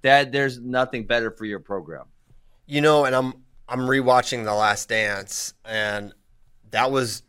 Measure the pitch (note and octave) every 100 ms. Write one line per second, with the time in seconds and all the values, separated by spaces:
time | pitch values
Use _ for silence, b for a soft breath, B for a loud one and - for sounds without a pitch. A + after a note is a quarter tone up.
0 | C3 C#3 C3+ C#3 C#3 B2 B2 B2+ B2+ B2
1 | G#2+ A#2 A2+ - G#2+ G2 - G2 E2 C#2
2 | C2 _ _ - _ _ - D3 D3+ D3+
3 | C#3 B2+ C3 B2 _ - - B2+ B2+ C3+
4 | B2+ B2+ - B2 G#2+ G#2 G#2+ G2+ - A2
5 | G#2+ G2+ G2 - - _ - A2 G#2+ G#2
6 | G2+ - _ _ _ _ G#2 A2 C3 C3+
7 | A#2+ G#2